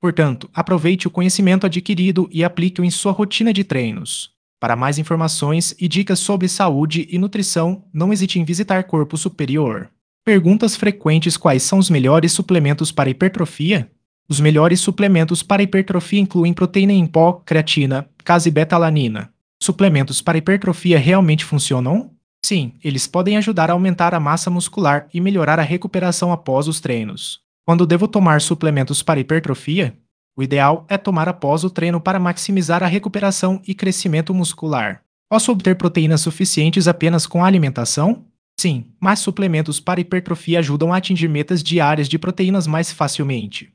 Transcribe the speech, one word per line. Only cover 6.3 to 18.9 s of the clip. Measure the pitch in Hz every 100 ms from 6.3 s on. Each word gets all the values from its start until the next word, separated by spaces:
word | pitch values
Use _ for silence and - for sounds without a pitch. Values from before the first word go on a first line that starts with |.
| 202 180
saúde | - 190 139 156 160 160
e | 180
nutrição, | 196 202 190 - 165 196 -
não | 151 175
hesite | 208 185 185
em |
visitar | 160 170 202 185
Corpo | 185 160 147 160
Superior. | 196 - 139 143 139 107 - _ _ _ -
Perguntas | 202 165 214 226
frequentes: | - 214 202 160 160 160 156
quais | - 131
são | - 196
os | 190
melhores | 156 127 156 165
suplementos | - 190 180 143 143 156
para | - 135
hipertrofia? | 131 185 190 170 - 151 202 117 _ _ _ _
Os | 143
melhores | 151 151 160 180
suplementos | - 185 202 180 160 175
para | - 202
hipertrofia | 202 196 190 180 170 202
incluem | 196 180 170
proteína | 170 180 196 196
em | 196 165
pó, | 165 165 180
creatina, | - 160 156 - 139 135 143 _
cas | - 175 170
e |
betalanina. | 151 156 170 165